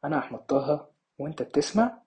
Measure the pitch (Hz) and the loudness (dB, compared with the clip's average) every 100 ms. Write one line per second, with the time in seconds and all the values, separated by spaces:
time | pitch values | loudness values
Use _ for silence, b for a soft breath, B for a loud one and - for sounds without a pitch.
0 | 143 151 - 120 - 139 135 147 - _ | -2 -2 -4 -10 0 0 2 -2 -2 _
1 | _ _ 143 160 - 143 147 202 233 - | _ _ -10 -6 -2 0 2 2 2 0